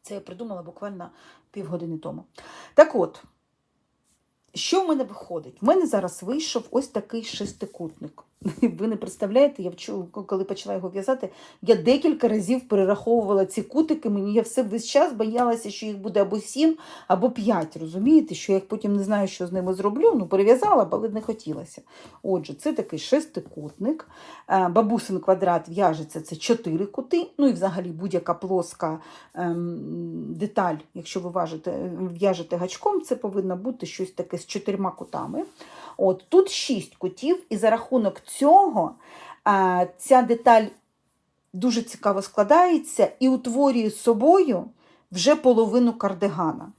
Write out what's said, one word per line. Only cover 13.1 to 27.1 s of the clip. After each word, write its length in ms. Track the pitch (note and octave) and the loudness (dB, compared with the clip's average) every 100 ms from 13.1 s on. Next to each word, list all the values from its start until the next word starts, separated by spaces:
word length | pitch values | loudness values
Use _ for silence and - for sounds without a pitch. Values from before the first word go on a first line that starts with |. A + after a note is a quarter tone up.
| A#3 G3+ G3+ F#3+ | 0 2 0 0
ці 160 | - | -4
кутики, 480 | G#3 D4 D#4+ D#4 A3+ | -4 -2 0 0 -2
мені, 240 | G3+ G3 | -2 0
я 80 | G#3+ | 0
все 220 | A3+ - | 0 -2
весь 220 | A3+ A3 - | -2 -4 0
час 280 | C#4 E4 | 2 2
боялася, 560 | A3+ A3 A#3 A#3+ A#3 G#3+ | 0 -4 0 0 -2 -6
що 160 | G3+ A3 | -10 -10
їх 120 | G3+ | -8
буде 240 | G3 F#3+ | -2 0
або 180 | F#3+ G#3 | 0 -2
сім, 380 | - C4 D#4+ D#4+ - - - | -6 2 2 2 -8 -20 -2
або 220 | F#3+ A#3 | 0 0
п'ять, 480 | B3 G#3 G3 D#3+ D#3 | 0 0 0 -2 -8
розумієте, 580 | D#3+ F3+ A3+ D#4 D#4 F3+ | -8 -2 6 6 4 -8
що 160 | - | 0
я 60 | F#3+ | 0
їх 100 | F#3+ | 0
потім 280 | G#3+ G3+ G3+ | -6 -2 -2
не 80 | |
знаю, 240 | G3 G#3+ F#3+ | 0 0 -2
що 200 | - F3+ | -4 -6
з 40 | |
ними 220 | F#3 F3+ | -4 -4
зроблю, 400 | F#3 G3 A3 A4+ D#4+ | -2 -2 4 4 4
ну, 120 | F3 | 0
перев'язала 580 | F#3+ G3+ B3+ G#4 E4+ F3+ | 2 6 6 6 4 4
б, 100 | F#3 | 0
але 140 | A3 | -2
не 120 | G#3 | -6
хотілося. 600 | G#3+ A3 - D3 - - _ - - - | -6 -8 -8 -10 -10 -20 _ -20 -20 -10
Отже, 300 | - F#3 D3 | -2 -2 -4
це 200 | D3 D4+ | -6 -4
такий 260 | C#4 - D#3 | -4 -6 -8
шестикутник, 1120 | - C#4 D#4 - - - D3 - G#3+ D#4+ - - - - - | 0 0 0 -12 -12 -14 -14 -6 -4 -4 -8 -20 -20 -20 -2
е, 180 | F#3+ F3+ | 0 2
бабусин 520 | F3+ G#3+ A3 - F#3 | 2 2 -2 -4 -4
квадрат 500 | F3 F#3+ F#3 E3+ E3 | 0 2 2 0 -2
в'яжеться, 520 | E3 F#3 D#3+ D3+ D#3+ | 0 0 0 -8 -12
це 140 | D#3 D#3+ | -12 -10
чотири 500 | - A#3 F3 D#3+ G3+ | -2 -2 0 -4 -4
кути, 420 | - C4 | -6 -2